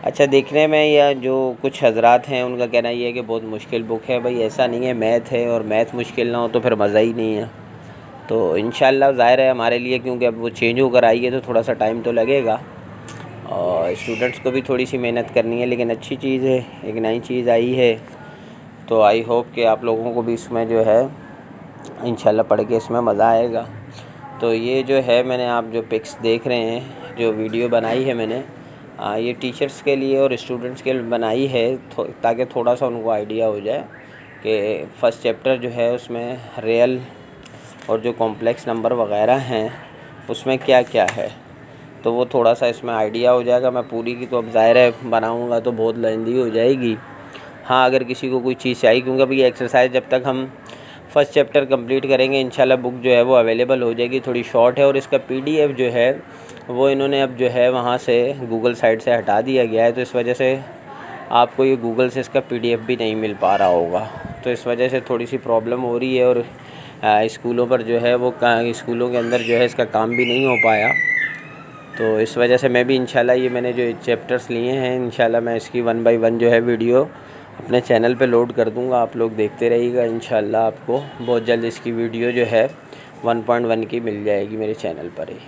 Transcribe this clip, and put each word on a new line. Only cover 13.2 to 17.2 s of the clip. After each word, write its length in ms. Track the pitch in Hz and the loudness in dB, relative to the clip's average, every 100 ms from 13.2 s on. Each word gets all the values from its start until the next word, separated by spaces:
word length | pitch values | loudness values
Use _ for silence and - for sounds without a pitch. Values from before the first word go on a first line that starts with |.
| - - - | -16 -16 -8
और 460 | 92 90 85 85 | -4 -2 0 -2
students 440 | 110 - 110 123 123 | -4 -6 -4 -4 -2
को 120 | 131 | -4
भी 120 | 131 | -4
थोड़ी 240 | 123 127 127 | -2 -2 -2
सी 120 | 131 | -2
मेहनत 320 | 120 117 113 | -2 -2 0
करनी 260 | 120 113 117 | 0 0 -2
है, 60 | 123 | -2
लेकिन 240 | 120 117 | -2 -2
अच्छी 260 | 113 - 131 | -4 -6 -6
चीज़ 300 | 135 131 131 | -2 0 0
है, 180 | 127 120 - | 0 -2 -12
एक 100 | 101 110 | -8 -4
नई 240 | 110 117 | -2 -4